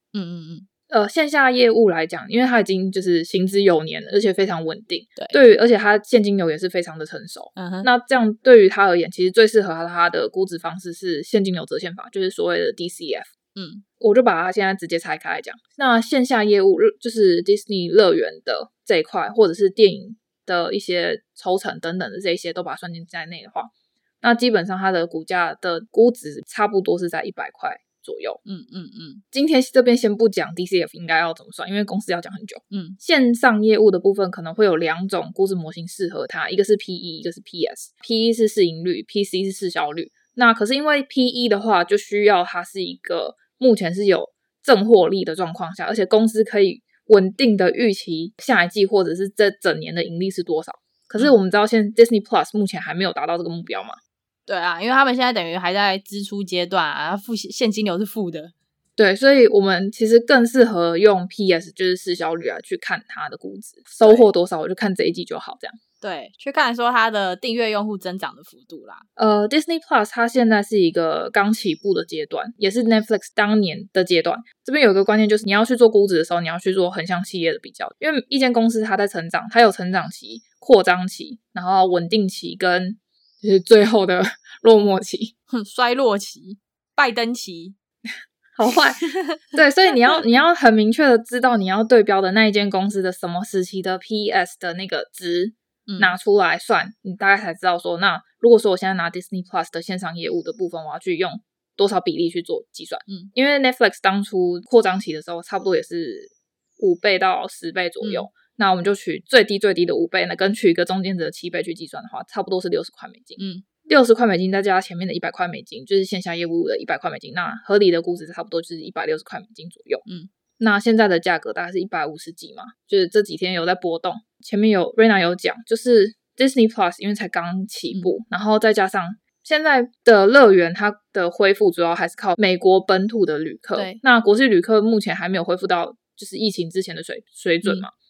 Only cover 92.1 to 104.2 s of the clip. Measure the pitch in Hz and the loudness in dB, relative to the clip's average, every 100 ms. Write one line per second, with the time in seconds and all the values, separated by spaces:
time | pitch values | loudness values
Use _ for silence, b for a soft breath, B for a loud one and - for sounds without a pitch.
92.1 | 196 190 202 220 202 202 190 196 196 185 | 2 2 2 2 2 0 -2 -2 -4 -4
93.1 | 180 180 175 202 196 185 190 185 185 - | -6 -8 -8 -6 -4 -4 -6 -6 -8 -6
94.1 | 214 208 196 175 - 180 175 190 - - | -6 -2 -2 -4 -6 -12 -10 -8 -10 -10
95.1 | - 175 175 208 - _ _ - 196 190 | -12 -6 -4 -4 -8 _ _ -12 0 0
96.1 | 185 - 202 170 170 - 202 185 - 190 | 0 0 2 2 -2 -2 -2 -2 -10 -14
97.1 | 180 196 196 202 170 185 175 175 175 190 | -4 0 0 -2 -4 -2 -2 -4 -2 -2
98.1 | 165 - _ 233 226 208 180 190 185 170 | -2 -8 _ 6 6 4 -2 -2 -4 -6
99.1 | 180 - 190 180 180 170 165 165 185 180 | -8 -10 -10 -6 -6 -6 -10 -10 -8 -10
100.1 | 170 160 170 165 190 175 170 156 151 - | -10 -6 -6 -8 -8 -8 -8 -12 -10 -6
101.1 | 165 185 196 - _ _ - 202 190 - | -4 -4 -8 -18 _ _ -2 0 0 -2
102.1 | 160 170 175 170 160 - - 156 - - | -2 -4 -4 -6 -8 -8 -18 -14 -14 -12
103.1 | 190 196 - 277 285 262 247 214 - 196 | -16 -8 -2 0 2 0 2 0 0 -2
104.1 | 196 | -2